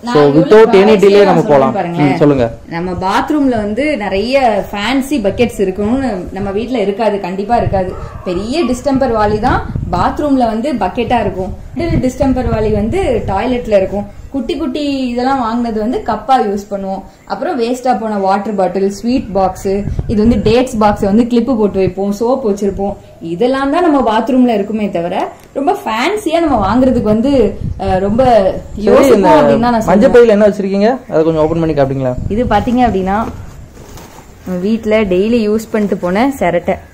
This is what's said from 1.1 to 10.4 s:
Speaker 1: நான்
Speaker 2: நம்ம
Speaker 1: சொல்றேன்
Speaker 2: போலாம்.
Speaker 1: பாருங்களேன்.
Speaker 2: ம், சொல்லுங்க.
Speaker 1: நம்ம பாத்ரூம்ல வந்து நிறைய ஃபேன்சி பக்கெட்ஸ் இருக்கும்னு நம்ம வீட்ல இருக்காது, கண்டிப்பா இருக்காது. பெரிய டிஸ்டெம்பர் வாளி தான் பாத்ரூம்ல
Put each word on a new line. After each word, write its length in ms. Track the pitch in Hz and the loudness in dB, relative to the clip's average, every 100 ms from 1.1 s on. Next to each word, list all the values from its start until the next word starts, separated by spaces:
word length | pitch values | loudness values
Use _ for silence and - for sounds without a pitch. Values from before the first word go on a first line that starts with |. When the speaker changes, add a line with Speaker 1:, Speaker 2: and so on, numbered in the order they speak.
| 202 | 6
Speaker 1:
நான் 100 | 202 | 6
Speaker 2:
நம்ம 120 | 170 | 4
Speaker 1:
சொல்றேன் 100 | 143 | 4
Speaker 2:
போலாம். 240 | 143 135 131 | 4 4 0
Speaker 1:
பாருங்களேன். 380 | 170 170 147 | -4 0 0
Speaker 2:
ம், 40 | - | 4
சொல்லுங்க. 280 | 147 139 117 - - | 2 2 0 -4 -10
Speaker 1:
நம்ம 260 | 165 180 175 | -8 -6 -4
பாத்ரூம்ல 540 | 185 233 269 302 269 233 | -2 -2 0 0 2 0
வந்து 280 | 208 214 294 277 | -2 -2 -2 -2
நிறைய 380 | 202 190 220 269 254 202 190 | -2 -2 0 2 2 0 -4
ஃபேன்சி 500 | 202 208 269 262 302 | -6 -2 -2 -2 -2
பக்கெட்ஸ் 380 | 202 190 233 - | -2 0 -2 0
இருக்கும்னு 500 | 190 185 208 254 269 196 160 | -4 -2 -2 -2 -2 -6 -8
நம்ம 180 | 196 202 | -8 -6
வீட்ல 280 | 196 233 247 | -4 -4 -2
இருக்காது, 380 | 196 196 220 202 | -2 0 -2 -2
கண்டிப்பா 380 | 175 185 208 233 | -6 -6 -2 0
இருக்காது. 360 | 196 196 185 - - - - | 0 -2 -4 -8 -12 -12 -6
பெரிய 400 | 180 214 294 247 | -6 -4 -2 -2
டிஸ்டெம்பர் 480 | 247 285 269 262 226 | -2 -2 0 0 0
வாளி 200 | 214 214 | 0 0
தான் 220 | 240 359 - - - | 0 -2 -2 -6 -4
பாத்ரூம்ல 540 | 175 214 277 302 269 | -2 -2 -2 0 2